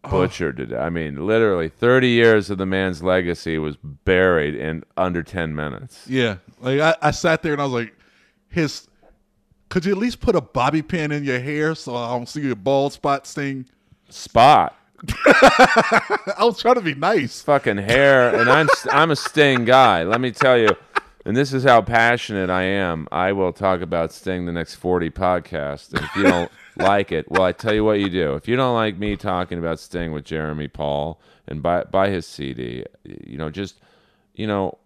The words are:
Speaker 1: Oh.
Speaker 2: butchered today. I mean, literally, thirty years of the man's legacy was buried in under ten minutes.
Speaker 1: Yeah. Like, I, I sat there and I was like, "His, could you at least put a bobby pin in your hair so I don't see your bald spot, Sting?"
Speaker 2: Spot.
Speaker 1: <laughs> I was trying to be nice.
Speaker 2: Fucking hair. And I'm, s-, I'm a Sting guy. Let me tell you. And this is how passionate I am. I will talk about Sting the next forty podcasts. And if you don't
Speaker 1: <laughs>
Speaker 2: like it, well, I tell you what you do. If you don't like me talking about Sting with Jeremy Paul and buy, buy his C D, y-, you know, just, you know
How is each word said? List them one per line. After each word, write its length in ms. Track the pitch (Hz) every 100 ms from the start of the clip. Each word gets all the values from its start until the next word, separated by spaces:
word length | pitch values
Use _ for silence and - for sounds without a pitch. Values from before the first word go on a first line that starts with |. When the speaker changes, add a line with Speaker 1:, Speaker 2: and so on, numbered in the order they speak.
Speaker 1:
Oh. 60 | -
Speaker 2:
butchered 460 | 95 92 - 82 62
today. 200 | 60 60
I 100 | 78
mean, 380 | 85 78 69 90
literally, 420 | 113 110 90 80
thirty 400 | _ 120 131 127
years 400 | 117 117 110 98
of 80 | 98
the 80 |
man's 380 | 95 95 95 82
legacy 560 | 90 92 87 82 85 80
was 180 | 76 73
buried 720 | 73 69 - 90 92 85 76
in 280 | 65 76 80 - -
under 260 | 92 87
ten 320 | 80 92 80
minutes. 520 | 76 76 53 127 - -
Speaker 1:
Yeah. 280 | 131 117 95 _ _
Like, 200 | 123 139
I, 140 | 156 165
I 80 | 151
sat 320 | 139 175 160
there 100 | 165
and 80 | 147
I 40 |
was 100 | 139
like, 200 | 123 110 _ _ _ _ _ _
"His, 400 | 175 147 - _ _ _ _ _ _ _ _ _
could 160 | 185
you 80 | 170
at 60 | 190
least 220 | 240 -
put 140 | - 185
a 40 |
bobby 400 | 120 131 127 156
pin 320 | 151 180 151
in 100 | 147
your 160 | 139 127
hair 340 | 131 151 156
so 220 | 156 - 120
I 120 | 117 123
don't 120 | 120
see 120 | 151
your 140 | 143 107
bald 380 | 95 139 139
spot, 320 | - 143 139 -
Sting?" 400 | - 139 135 127 _ _ _ _
Speaker 2:
Spot. 680 | - - 113 131 131 80 - _ _
Speaker 1:
<laughs> 240 | - - -
I 1080 | - 262 - 254 - - 226 - 208 - 180
was 180 | 233 196
trying 160 | 226 254
to 40 |
be 120 | 175
nice. 480 | 139 170 220 135 -
Speaker 2:
Fucking 340 | - 143 127 101
hair. 560 | 101 127 139 131 123 113
And 80 | 117
I'm, 200 | 143 151
s-, 160 | - -
I'm 200 | 139 165
a 60 | 143
Sting 480 | - 156 147 127 117
guy. 380 | 131 123 90
Let 160 | 85 117
me 80 | 127
tell 260 | - 135 123
you. 140 | 107 - - - - _ -
And 100 | 117
this 160 | 139
is 120 | 135
how 180 | 135 117
passionate 680 | 98 117 117 120 - 101 92
I 140 | 92
am. 440 | 92 98 92 82 -
I 200 | 80 92
will 200 | 98 92
talk 300 | - 98 90
about 280 | 87 85 82
Sting 340 | - 95 90 87
the 60 |
next 240 | 85 82 -
forty 340 | 90 90 82
podcasts. 840 | - 92 90 - 82 71 71 -
And 100 | -
if 120 | 76 98
you 60 |
don't 280 | 92 87 87 _
Speaker 1:
<laughs> 120 | - -
Speaker 2:
like 360 | 92 101 98
it, 180 | 80 -
well, 120 | 92
I 100 | 92
tell 220 | 87 117
you 100 | 107
what 160 | 107 104
you 80 | 98
do. 260 | 90 78 71
If 120 | -
you 80 | 123
don't 180 | 127
like 220 | 117 110 92
me 180 | 104 101
talking 420 | 101 90 87 87
about 200 | 82 80
Sting 320 | - 87 85
with 120 | 76
Jeremy 420 | - 78 78 76 73
Paul 520 | - 73 71 78 78 _ _ -
and 160 | 76
buy, 220 | 85 87
buy 240 | - 95 98
his 180 | 92 -
C 280 | - 69
D, 300 | 62 60 60 - _
y-, 120 | - 50 50
you 100 | 67
know, 140 | 80
just, 300 | 80 98 _ _ _ _ _ _
you 120 | - 107
know 320 | 101 95 -